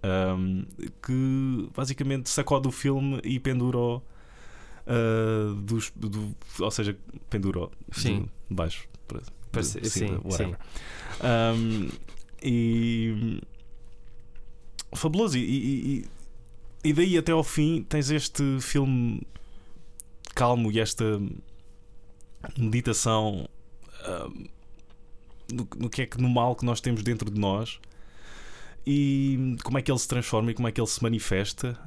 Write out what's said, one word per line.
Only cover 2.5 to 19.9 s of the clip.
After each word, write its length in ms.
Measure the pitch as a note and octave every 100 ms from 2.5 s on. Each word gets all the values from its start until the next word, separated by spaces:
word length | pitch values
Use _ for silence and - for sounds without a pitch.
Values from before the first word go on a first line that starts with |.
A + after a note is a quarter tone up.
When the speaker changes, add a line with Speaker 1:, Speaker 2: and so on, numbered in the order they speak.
| C#3 C3+
Speaker 1:
o 40 |
filme 480 | - C#3 C3+ C#3 C3+
e 140 | - C3+
pendura-o, 600 | C3+ C3 B2 B2 A#2+ A#2+ - - - - - - - - -
ah, 680 | A#2+ A2+ A2+ A2 A2 G#2+ G2+
dos, 300 | G2 A2+ -
do, 400 | - G#2+ G#2 G#2 G2+ - -
ou 100 | G2
seja, 260 | - G2+ G2+ - - -
pendura-o 420 | G#2+ G2 F2 F2 - -
Speaker 2:
Sim. 360 | - - G2+ - - -
Speaker 1:
de 60 |
baixo 340 | F#2 E2 - - - -
para, 140 | A#1+ - - -
Speaker 2:
Para 100 | A#2
Speaker 1:
de 60 | F2
Speaker 2:
si-, 220 | G#2 G#2+
Speaker 1:
cima, 180 | G2 G#2
Speaker 2:
sim, 120 | F#2+
Speaker 1:
whatever. 220 | F#2 F2+ F2
Speaker 2:
sim. 80 | E2 - - - - - -
Speaker 1:
Ahm, 680 | B2+ A#2 A2+ A2+ A2+ A2 F2 - - - - -
e 1000 | - A#2+ A#2 A#2 A#2 A#2 A2+ G#2+ A2+ - - - - - - - - - - - - - - - -
fabuloso, 420 | - D#3+ E3+ A3 B2+
e, 60 |
e, 640 | G2+ C3+ A#2+ C3+ - C#3 - - - - - - - -
e, 40 | D3+
e 20 |
daí 260 | D3 F3+ F3
até 140 | D#3
ao 100 | E3
fim 380 | D3+ - D3+ E3
tens 280 | - D3+ C3+
este 480 | D3+ - - C#3 C3+
filme 600 | - C#3+ C3+ B2+ A#2+ A2+ - - - - - - -